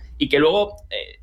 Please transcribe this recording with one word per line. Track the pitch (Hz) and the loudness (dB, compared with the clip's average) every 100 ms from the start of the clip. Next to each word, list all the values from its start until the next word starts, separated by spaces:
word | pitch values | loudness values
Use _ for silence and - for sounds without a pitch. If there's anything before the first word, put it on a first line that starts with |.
| - - | -18 -6
y | 139 | 0
que | 143 | 2
luego, | 156 202 208 208 - | 4 2 -2 -6 -12
eh, | 101 - - | -12 -12 -16